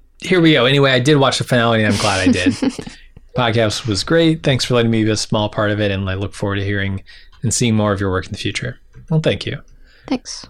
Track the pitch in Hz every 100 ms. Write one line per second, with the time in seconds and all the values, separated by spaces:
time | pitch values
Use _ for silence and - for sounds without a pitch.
0 | _ - - 185 165 147 120 143 139 127
1 | 127 147 131 - - 123 117 113 107 101
2 | 107 95 95 92 92 - 269 - - -
3 | - - - - 117 113 110 - 117 98
4 | - 165 165 160 151 127 - 123 117 113
5 | 107 104 - 113 104 - 104 104 104 98
6 | 98 95 98 - 101 98 98 101 98 98
7 | - - - - 117 - 123 110 104 101
8 | 98 92 90 101 98 - - - - -
9 | - 156 151 101 - 139 - - - -
10 | - 262 - -